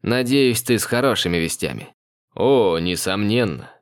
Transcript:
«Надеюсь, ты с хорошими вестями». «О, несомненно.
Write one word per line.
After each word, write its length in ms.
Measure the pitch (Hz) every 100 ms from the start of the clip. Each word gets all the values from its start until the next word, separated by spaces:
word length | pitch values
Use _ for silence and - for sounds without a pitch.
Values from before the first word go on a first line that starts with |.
«Надеюсь, 600 | 95 123 123 139 131 117
ты 160 | - 113
с 60 |
хорошими 520 | - 120 135 107 87 87
вестями». 580 | 82 - 76 58 - _ _ _ _
«О, 440 | - 120 135 101 82
несомненно. 920 | 87 87 - 98 104 117 110 67 - -